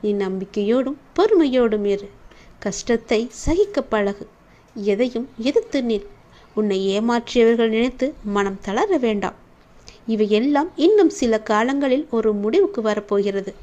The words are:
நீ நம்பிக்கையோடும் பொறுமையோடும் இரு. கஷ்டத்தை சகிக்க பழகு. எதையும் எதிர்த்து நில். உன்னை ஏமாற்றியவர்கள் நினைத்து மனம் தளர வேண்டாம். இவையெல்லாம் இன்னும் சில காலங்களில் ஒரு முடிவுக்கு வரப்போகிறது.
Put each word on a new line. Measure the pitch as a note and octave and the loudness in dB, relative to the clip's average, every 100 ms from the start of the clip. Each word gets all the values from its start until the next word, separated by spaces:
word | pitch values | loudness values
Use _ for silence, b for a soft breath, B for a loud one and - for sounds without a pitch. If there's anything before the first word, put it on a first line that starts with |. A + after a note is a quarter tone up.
நீ | G#3+ | -2
நம்பிக்கையோடும் | G3+ F#3+ F#3+ F#3+ - G3+ A#3+ B3+ D4 - | -2 -2 -6 -6 -4 0 0 0 -6 -10
பொறுமையோடும் | - G#4 G#4 D4+ B3+ A#3+ G#3+ G3+ | 0 2 4 4 2 2 0 0
இரு. | G3 G3+ - - b b b | -2 -6 -20 -20 b b b
கஷ்டத்தை | - F#3+ - A3+ - A3 A#3+ | -8 -8 -2 -2 0 -2 -2
சகிக்க | - - E4+ G4+ G4+ | -6 -2 2 2 0
பழகு. | - G#3+ G3+ G3+ - _ _ b b - | -2 -2 -2 -4 -12 _ _ b b -8
எதையும் | G3+ G3 B3 A3+ B3+ - | -2 0 0 -2 -10 -4
எதிர்த்து | A3+ D4+ A4 C#4+ | 0 0 0 -4
நில். | A#3+ G#3+ - - _ b b | -2 -2 -4 -20 _ b b
உன்னை | - G#3+ F#3+ F#3+ G3 | -4 -2 0 0 0
ஏமாற்றியவர்கள் | A#3 A#3+ A#3 B3 A3+ A#3 A3+ | 0 -2 0 4 4 4 2
நினைத்து | A3 B3 B3 C4 D#4 | 2 -2 -2 -6 -4
மனம் | G#3 G3+ G3 G3 | -4 -2 -2 -4
தளர | - G3+ G#4 F4 | -6 -2 0 0
வேண்டாம். | A#3+ G#3 - - - _ _ B B B - | 0 -2 -4 -8 -20 _ _ B B B -4
இவையெல்லாம் | A3 G#3+ G#3+ C4 C#4+ E4 - | 0 2 2 2 0 0 0
இன்னும் | D4+ G#4+ F4 | 4 6 4
சில | - A#3+ A3 | 2 0 0
காலங்களில் | A3 G#3+ A#3+ C#4 C#4 C4 D4+ | 0 0 0 0 0 0 0
ஒரு | A3+ A3 | -2 0
முடிவுக்கு | G#3 G#3 D#4 G4 - | 0 0 2 2 0
வரப்போகிறது. | G#3+ G#3 G#3 G3+ G3+ G3 G3 - | -2 -2 -2 -2 0 -2 -6 -12